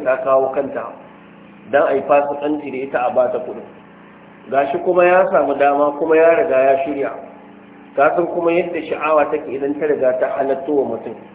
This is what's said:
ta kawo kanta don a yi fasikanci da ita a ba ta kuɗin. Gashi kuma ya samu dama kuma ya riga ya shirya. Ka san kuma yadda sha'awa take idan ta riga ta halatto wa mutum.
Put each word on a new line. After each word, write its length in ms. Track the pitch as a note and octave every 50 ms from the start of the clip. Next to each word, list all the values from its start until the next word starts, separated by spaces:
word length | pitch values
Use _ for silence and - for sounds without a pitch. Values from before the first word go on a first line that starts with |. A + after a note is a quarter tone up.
| -
ta 120 | B2+ C3 B2+ -
kawo 280 | C3+ C3+ C3+ C3+ C3 C3
kanta 360 | C#3+ C3+ B2+ A#2+ A#2+ A2+ A#2 - - - - - - - - - - - - - - - A2
don 120 | A#2 C#3 D3
a 80 | C3+ C#3
yi 80 | C3+ C3+
fasikanci 680 | - D3 C#3+ C#3+ D3 C#3+ C#3+ C#3+ D3 D3+ D3 C#3 C#3
da 60 | C3 B2+
ita 200 | C3+ C3+ C#3+ C#3+ B2+
a 40 | B2
ba 180 | A2+ B2+ B2+ A2+
ta 80 | - A#2
kuɗin. 240 | - - G#2+ A2+ - - - - - - - - - - - - - - - - - -
Gashi 280 | B2 C3+ C#3+ C#3 - F3
kuma 260 | - - F3 F3+ F3
ya 260 | F3 F3+ F#3 F#3+ F#3
samu 240 | F#3+ E3+ D3 C#3+ C#3
dama 380 | C3+ C#3 C#3+ C#3+ C#3+ D3 D3 D3 D3
kuma 180 | D#3+ D#3+ D#3+
ya 180 | D#3+ D#3+ E3 E3
riga 240 | D#3 C#3+ - C3+ C3
ya 160 | C3 C3+ C3+ C3+ C3+
shirya. 260 | C#3 D3 C#3 C3+ A2+ A#2 - - - - - - - - - - - - - - - -
Ka 160 | C#3 C#3 D#3 -
san 100 | D#3+ F3
kuma 240 | E3 E3+ F3 E3+ E3+ E3+
yadda 300 | F3 F3+ E3+ E3+ D#3+ D3+
sha'awa 480 | - D3+ - C#3+ D3+ D#3 D3+ C#3+ C#3+
take 160 | D3+ C#3+ -
idan 320 | C3+ A#2+ C3+ C#3 C#3+ D3 D3
ta 80 | D#3+
riga 320 | D3+ C#3+ B2 C3 B2+ B2+ B2+
ta 160 | C3 B2+ -
halatto 360 | - C3+ C3+ C3+ - - D#3 D3+
wa 240 | C#3 B2 A#2 A2+
mutum. 180 | A2+ - A#2+ A2 - - -